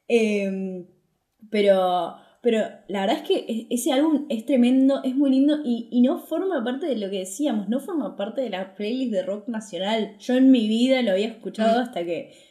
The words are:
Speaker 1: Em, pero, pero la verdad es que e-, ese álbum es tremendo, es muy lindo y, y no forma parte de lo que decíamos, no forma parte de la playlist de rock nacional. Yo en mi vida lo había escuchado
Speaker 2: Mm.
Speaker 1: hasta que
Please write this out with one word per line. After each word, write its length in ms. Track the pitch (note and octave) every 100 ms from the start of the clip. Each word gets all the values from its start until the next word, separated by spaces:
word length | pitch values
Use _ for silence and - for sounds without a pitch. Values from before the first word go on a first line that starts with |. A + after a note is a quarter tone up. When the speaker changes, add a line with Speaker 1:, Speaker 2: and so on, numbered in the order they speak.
| -
Speaker 1:
Em, 800 | A#3 G#3+ G#3 G3 F#3+ F#3+ F#3 F3 _ _ _ _ _ -
pero, 640 | G#3 G3+ F#3+ F#3 F3+ E3+ - - _
pero 180 | A#3+ A3 F3 - -
la 140 | G3
verdad 160 | G3 D#4
es 100 | -
que 80 | F#4+
e-, 280 | - A3+ -
ese 220 | B3 E4
álbum 340 | C4+ D#4 D4 -
es 160 | A#3 -
tremendo, 560 | C4+ A#3+ C4 C4+ C4+
es 120 | C4 B3+
muy 140 | C#4
lindo 280 | C4 C#4+ D4+ B3
y, 240 | A#3 -
y 80 | A#3+
no 160 | B3 F4
forma 440 | - D#4+ F#4+ D#4
parte 220 | A#3 C4 E4
de 100 | A3
lo 140 | F#3+
que 100 | G3
decíamos, 480 | F#3 - D4 G#3+ F#3+
no 140 | B3
forma 340 | - E4+ G3 -
parte 240 | G3+ A#3+
de 120 | A#3+
la 220 | F#3 F#3+ -
playlist 360 | G#3 B3+ B3+
de 120 | G3
rock 260 | F3+ G#3 G#3
nacional. 640 | A3 G#3+ E3+ F#3+ A3+ G#3 -
Yo 160 | - B3+
en 140 | C4
mi 200 | B3+ G#3+
vida 320 | A3 B3+ C4
lo 100 | A3+
había 160 | F#3+ A3+
escuchado 500 | - F#3+ F3 A3 A#3
Speaker 2:
Mm. 40 |
Speaker 1:
hasta 220 | A#3+ F3+ E3+
que 260 | D#3 - - _